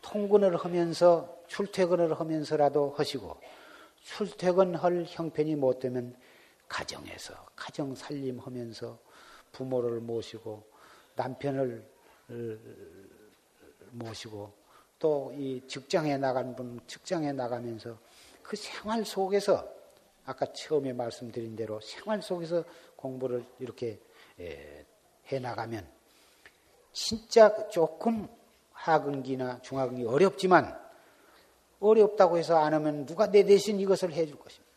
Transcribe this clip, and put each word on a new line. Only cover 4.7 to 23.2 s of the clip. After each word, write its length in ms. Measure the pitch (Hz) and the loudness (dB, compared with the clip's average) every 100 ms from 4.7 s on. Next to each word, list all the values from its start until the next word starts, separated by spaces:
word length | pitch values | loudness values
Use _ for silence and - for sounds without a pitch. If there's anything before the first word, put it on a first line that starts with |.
| 165 180 175 165 | 2 2 0 -4
형편이 480 | - 165 151 151 | -6 -6 -2 -2
못 240 | 151 131 127 | 2 2 2
되면 380 | 131 123 120 123 - - _ _ _ | -2 -4 -6 -14 -20 -20 _ _ _
가정에서 680 | - - - - - - - - | -10 -8 -12 -14 -16 -16 -18 -20
가정 400 | - - - 139 | -16 -14 -8 -8
살림하면서 1040 | 131 - 147 135 123 131 123 117 107 117 117 _ - - - _ | -8 -10 -6 -6 -8 -10 -10 -10 -10 -12 -14 _ -20 -20 -20 _
부모를 480 | - 131 127 120 117 | -12 -2 -2 0 -4
모시고 640 | 117 117 104 110 113 107 - - - - _ | -4 -6 -6 -12 -12 -14 -16 -20 -20 -20 _
남편을 760 | - 127 127 143 135 131 117 104 _ _ _ _ 120 117 110 117 110 92 87 98 - 107 _ _ _ - _ - | -8 -6 -4 -4 -2 -2 -4 -16 _ _ _ _ -10 -8 -10 -14 -20 -20 -20 -20 -20 -20 _ _ _ -20 _ -20
모시고 680 | 120 113 107 113 107 104 _ _ - _ _ | -12 -12 -12 -12 -12 -14 _ _ -20 _ _
또 320 | 160 147 135 | 0 0 -4
이 300 | 135 135 127 - | -8 -8 -8 -10
직장에 520 | 139 127 185 151 139 | -14 -2 -2 0 0
나간 360 | 135 127 123 | 0 0 -4
분 240 | 120 123 120 - | -8 -10 -12 -16
직장에 460 | - - 180 147 | -18 -6 -4 -4
나가면서 680 | 135 120 120 120 113 120 113 _ - - - | -4 -4 -4 -8 -10 -12 -16 _ -20 -20 -20
그 120 | - 208 | -12 -10
생활 480 | - - 208 226 | -10 -12 -4 -4
속에서 600 | 208 196 190 202 202 160 - - - _ _ _ - | -4 -4 0 0 2 0 0 -18 -20 _ _ _ -14
아까 260 | 131 135 | -6 -6
처음에 400 | - - 156 135 | -6 -2 -2 -2
말씀드린 640 | 123 117 - 120 110 113 110 | -6 -8 -8 -10 -10 -10 -8
대로 240 | 110 107 | -8 -8
생활 400 | - - - 214 | -10 -14 -6 -6
속에서 420 | - 175 165 175 160 - - - | -4 -6 -2 -4 -4 -16 -20 -12
공부를 480 | 135 131 | -10 -6